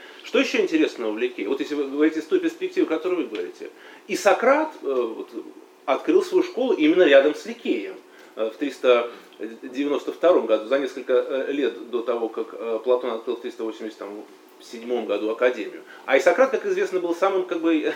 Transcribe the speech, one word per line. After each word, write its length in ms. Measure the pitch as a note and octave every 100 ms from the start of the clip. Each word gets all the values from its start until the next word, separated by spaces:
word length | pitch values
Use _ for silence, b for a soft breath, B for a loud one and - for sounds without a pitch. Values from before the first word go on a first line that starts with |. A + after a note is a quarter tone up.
| B B
Что 160 | - A#3
ещё 180 | C#4 A#3+
интересного 540 | F#3+ D#3+ D3+ - A2+
в 60 | G#2+
Ликее? 300 | B2 - G2
Вот 120 | C#3
если 160 | C#3+ D3
вы 80 |
говорите 360 | C3+ C#3 D#3 D#3+
с 40 |
той 160 | D#3 F#3
перспективы, 460 | E3 D#3+ F#3 - D#3
о 20 |
которой 260 | D#3 F3+
вы 100 | F3+ B2
говорите. 420 | G#2 F2+ - - - B B B
И 80 | F#3
Сократ, 560 | G3+ F3+ A3+ C#4+ D#4 -
э, 300 | D3+ C3 A#2 G#2+
вот, 120 | F#2+ A#2 - - - _
открыл 400 | - C3+ - F3
свою 180 | F#3 F#3
школу 300 | - - B3+
именно 320 | F3+ D3+ F3+
рядом 320 | E3+ C#3 D3 D3
с 100 | G#3
Ликеем, 480 | A#3 - - - - - B B
э, 160 | - A2
в 40 | -
триста 500 | C#3+ C3 C3 A#2+ - B B - A2 A2+
девяносто 480 | C3+ B2+ C#3+ C3+ -
втором 360 | - E3 E3+ A2
году, 200 | A2 G#2+
за 140 | C3+
несколько, 320 | C3+ - B2
э, 400 | B2 B2 C3+ C3
лет 380 | C#3+ B2 - A#2
до 120 | A#2
того, 260 | A2+ A#2 A2+
как, 200 | - A2+
э, 280 | - A2+ A2
Платон 300 | B2 B2 B2+
открыл 240 | A2 - A#2
в 40 |
триста 220 | B2 -
восемьдесят 400 | A2+ A2 A2+ - G2+ G#2 - - - -
седьмом 460 | - A#2 A#2 A#2+ G#2+
году 240 | G2+ G#2+
Академию. 520 | A2+ B2+ A#2+ F#2 E2+ - B B
А 100 | -
и 40 |
Сократ, 300 | F#3 D#3+ C4
как 160 | A3 G3+
известно, 320 | F#3 F#3+ F#3
был 160 | E3+
самым, 300 | E3+ F#3+ F#3+
как 160 | F#3 E3+
бы, 320 | E3 D#3+ D3+